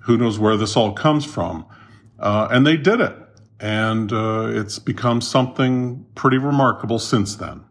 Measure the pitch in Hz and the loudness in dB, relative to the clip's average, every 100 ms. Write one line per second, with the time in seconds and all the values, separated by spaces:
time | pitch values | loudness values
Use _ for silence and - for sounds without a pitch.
0 | - 117 120 101 107 107 110 - 110 101 | 2 2 2 2 2 2 0 2 0 0
1 | 156 151 143 - 87 82 80 - - - | 0 0 -2 -6 -6 -6 -14 -20 -20 -20
2 | - _ 101 104 110 123 143 160 143 233 | -20 _ -2 0 2 4 4 4 2 2
3 | 151 - - _ _ _ 107 107 110 113 | 0 -4 -20 _ _ _ -4 -2 0 0
4 | 107 113 110 110 113 113 104 - - 127 | -2 -2 -2 -2 -2 -4 -6 -6 -6 -2
5 | 123 120 120 135 127 - 131 127 123 123 | 0 0 0 0 0 0 0 0 -2 -8
6 | - - 135 131 139 143 131 - 107 113 | -14 -2 0 2 0 2 2 0 -4 -4
7 | - 120 92 - 85 69 - | 0 0 0 -6 -12 -14 -20